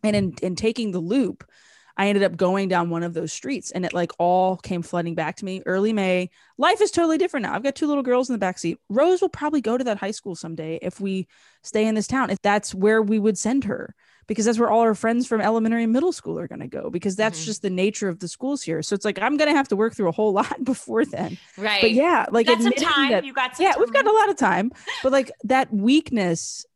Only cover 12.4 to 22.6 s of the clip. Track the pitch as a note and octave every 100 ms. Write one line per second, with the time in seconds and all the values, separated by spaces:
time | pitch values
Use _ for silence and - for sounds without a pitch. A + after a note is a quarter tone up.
12.4 | G3+ G#3 - F#3+ G3+ A3 G#3 A3 G#3 G3+
13.4 | G#3 C4+ G#3 - - - _ _ _ G#3+
14.4 | A3 A3+ A#3 A3 A3+ G#3+ A#3 A#3 B3 A3+
15.4 | G#3 A3+ A3+ A#3 A#3 A#3+ F4+ - - E3
16.4 | E3+ - - - - E3+ G3 F#3+ A3 D#3+
17.4 | D#3+ G#3 G3+ F#3 G3 G#3 G3+ E3+ F3 -
18.4 | C4 C#4+ - D#3 D#3 G3+ G#3+ G3+ A3 D4
19.4 | D4+ C#4 C4+ G3 A3 - F#3 E3 G#3+ G3
20.4 | C4+ - C4+ C4 - A3+ D4+ - E3+ -
21.4 | - - G#3+ G3+ A3 A3+ D#4+ D4 - A3+
22.4 | A#3 A3+